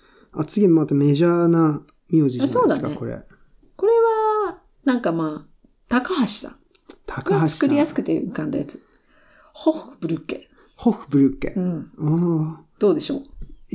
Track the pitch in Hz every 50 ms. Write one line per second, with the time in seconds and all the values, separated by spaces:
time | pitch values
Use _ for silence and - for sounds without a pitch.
0 | _ _ _ _ _ _ - - 156 - - 208 208 185 165 160 151 - 151 139
1 | 143 147 143 143 170 175 175 170 170 170 165 165 165 156 147 147 - - _ _
2 | _ _ - 160 151 135 123 123 131 285 - 494 494 330 190 - 147 120 - -
3 | 120 113 117 110 - - - _ _ _ _ _ _ _ _ - 370 415 466 466
4 | 453 453 453 440 427 440 427 427 415 381 - - _ _ _ _ _ 277 254 240
5 | 240 - 165 165 160 156 151 156 - - _ _ _ _ _ _ _ _ 240 247
6 | 262 - 381 330 240 196 - - - - - - _ _ - - _ - - -
7 | _ - - - 120 - 392 - 160 156 - - - 269 285 285 294 311 - -
8 | - - 160 160 - - - - 156 151 - - 143 - - - - _ _ _
9 | _ _ _ _ _ _ _ _ _ _ _ - - 320 311 - - - - -
10 | - 160 165 - - - - - - _ _ _ - - - - - - - -
11 | - - - 143 139 131 135 - - - - 190 180 180 175 156 - - - -
12 | 156 151 156 170 175 175 170 160 156 156 160 - - _ _ _ - - 349 294
13 | - - 277 - - - - - - - - - - - -